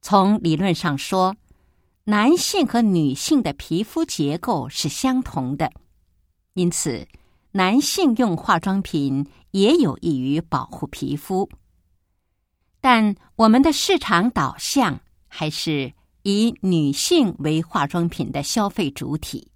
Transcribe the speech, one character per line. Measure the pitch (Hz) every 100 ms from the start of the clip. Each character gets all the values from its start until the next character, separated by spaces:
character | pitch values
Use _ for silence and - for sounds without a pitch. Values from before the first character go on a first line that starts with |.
从 | - 196 190 214
理 | 170 156
论 | 196
上 | 170 175 139
说， | - 190 185 196 _ _ _ _ _ _ -
男 | 208 226 349
性 | - 403 269
和 | 233
女 | 226 180 147
性 | 131 - 302
的 | 190
皮 | 139 - 160
肤 | 220 - 330
结 | - 143 160
构 | 170 185 131
是 | - 156
相 | - 262 254
同 | 254 - 127 143
的， | 156 - _ _ _ _ _ _ _
因 | - 175
此， | - - 113 - - _ _ _
男 | 196 185 240
性 | 294 - 339 226
用 | 240 165
化 | - 175
妆 | 196 196
品 | 185 160 139 135 143 _ _
也 | 196 196 339
有 | 220 131
益 | 165 139
于 | 131 147
保 | 170 143 123
护 | - -
皮 | - 139 147
肤。 | - 190 202 - _ _ _ _ _ _ _ _ _ _ _ _
但 | 262 233 214 196 _ -
我 | 220
们 | 233
的 | 302
市 | 285 - 381
场 | - 170 220
导 | - 135 -
向 | - 285 220 135 _ _ _
还 | - 156
是 | 151 - 147 131 - _ _
以 | 202 202 226 -
女 | 190 170 147
性 | 143 - 349 220 -
为 | 147 156
化 | 165 196 143
妆 | 175 170
品 | - 156
的 | 139
消 | 139 - 202
费 | - 151
主 | 139 127 151
体。 | - - -